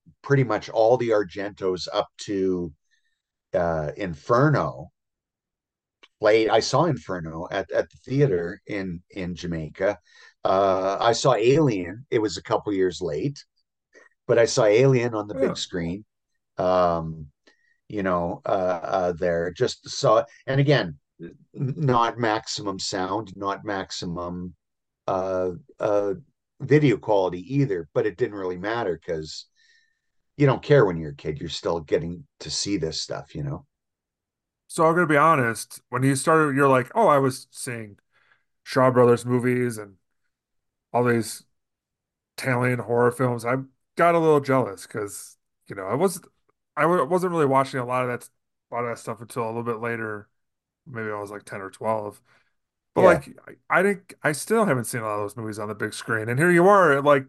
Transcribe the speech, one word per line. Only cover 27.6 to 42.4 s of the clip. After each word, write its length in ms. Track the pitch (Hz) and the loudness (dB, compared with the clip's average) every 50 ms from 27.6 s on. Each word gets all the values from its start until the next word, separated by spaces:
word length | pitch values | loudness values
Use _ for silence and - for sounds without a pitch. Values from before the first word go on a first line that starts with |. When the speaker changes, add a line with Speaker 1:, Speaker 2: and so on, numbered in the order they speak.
| 139 110 95 85 80 - - | 0 0 0 -4 -6 -4 -4
Speaker 1:
but 120 | 131 110 | -2 -2
it 100 | 107 90 | -2 -2
didn't 200 | - 123 107 104 | -2 -4 -4 -4
really 220 | 101 95 92 90 90 | -6 -6 -6 -6 -6
matter 400 | 90 104 117 120 117 95 85 78 - | -6 -4 -4 -4 -4 -4 -6 -6 -6
'cause 420 | - 85 80 78 76 - - - _ _ _ _ _ _ _ _ _ _ _ _ _ _ _ _ _ - | -8 -8 -8 -8 -10 -14 -16 -18 _ _ _ _ _ _ _ _ _ _ _ _ _ _ _ _ _ -2
you 100 | - 143 | 2 2
don't 160 | 135 120 95 | 2 2 2
care 220 | - - 147 139 110 | 2 4 6 6 6
when 100 | 95 85 82 | 4 2 -2
you're 120 | 80 76 | -6 -10
a 40 | 71 | -10
kid, 240 | - - 82 76 71 | -10 -8 -8 -8 -8
you're 80 | 87 80 | -8 -10
still 320 | - - - 98 85 82 | -10 -6 -4 -4 -4 -4
getting 460 | 80 - 101 92 76 85 87 82 - _ _ - | -4 -2 -2 -2 -2 -4 -10 -12 -14 _ _ -18
to 100 | - 76 | -14 -10
see 260 | 71 - - 101 101 | -8 -6 -6 -4 -4
this 240 | 95 78 80 73 - | -4 -4 -6 -6 -8
stuff, 340 | - - - 50 - - - | -10 -10 -10 -12 -12 -12 -12
you 80 | 78 | -10
know? 240 | 71 69 73 90 - _ _ _ _ _ _ _ _ _ _ _ _ _ _ _ _ _ _ _ _ - | -8 -8 -8 -10 -14 _ _ _ _ _ _ _ _ _ _ _ _ _ _ _ _ _ _ _ _ -10
Speaker 2:
So 180 | - - 160 | -2 2 2
I'm 80 | 160 165 | 4 4
gonna 120 | 175 180 | 4 2
be 100 | 147 156 | 4 4
honest, 640 | 143 151 160 165 139 123 113 110 - - - - - _ - | 4 6 6 4 4 2 0 -2 -4 -10 -14 -16 -20 _ -8
when 140 | 123 127 131 | -4 0 2
you 100 | 139 139 | 2 0
started, 400 | 131 - 170 160 160 156 147 135 | 2 2 2 4 4 4 2 2
you're 120 | 135 143 139 | 4 4 6
like, 240 | 131 127 123 - - | 4 4 2 0 0
"Oh, 140 | 226 226 170 | 2 4 6
I 100 | 147 139 | 6 4
was 300 | 135 131 131 - - _ | 4 2 -2 -4 -12 _
seeing 480 | - - - 131 120 117 110 104 104 _ _ _ _ _ _ _ _ _ _ _ _ _ - | -16 -14 -12 -10 -10 -10 -12 -14 -18 _ _ _ _ _ _ _ _ _ _ _ _ _ -12
Shaw 260 | - - 135 127 131 | -2 2 4 4 4
Brothers 340 | 120 123 123 120 120 110 110 | 6 6 6 6 6 4 2
movies 520 | 123 123 123 117 123 123 123 123 123 113 107 | -2 -2 0 0 0 -2 0 -2 -4 -6 -8
and 180 | 104 101 95 _ _ _ _ _ _ _ _ _ _ _ _ _ _ _ _ _ _ _ | -12 -14 -18 _ _ _ _ _ _ _ _ _ _ _ _ _ _ _ _ _ _ _
all 120 | - 117 123 | -2 0 2
these 400 | 123 120 117 107 - - - _ _ _ _ _ _ _ _ _ _ _ _ _ _ _ _ _ _ - | 2 2 0 0 -4 -8 -16 _ _ _ _ _ _ _ _ _ _ _ _ _ _ _ _ _ _ -12
Italian 420 | - | -6